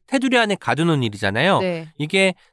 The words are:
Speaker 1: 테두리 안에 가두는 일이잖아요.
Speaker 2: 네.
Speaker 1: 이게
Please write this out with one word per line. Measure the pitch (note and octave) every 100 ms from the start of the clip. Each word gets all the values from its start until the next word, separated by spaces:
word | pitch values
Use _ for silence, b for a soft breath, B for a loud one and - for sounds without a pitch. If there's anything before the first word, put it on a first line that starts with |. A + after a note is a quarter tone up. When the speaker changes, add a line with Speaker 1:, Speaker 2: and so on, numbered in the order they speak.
| _
Speaker 1:
테두리 | C4 B3+ B3
안에 | A3
가두는 | F#3+ - B2+ E3+ D3+
일이잖아요. | A#2+ G#2 G2 G#2 E3+ E3
Speaker 2:
네. | F#3 E3+ D#3+ _
Speaker 1:
이게 | D3+ F#3+ F#3+ F3+ b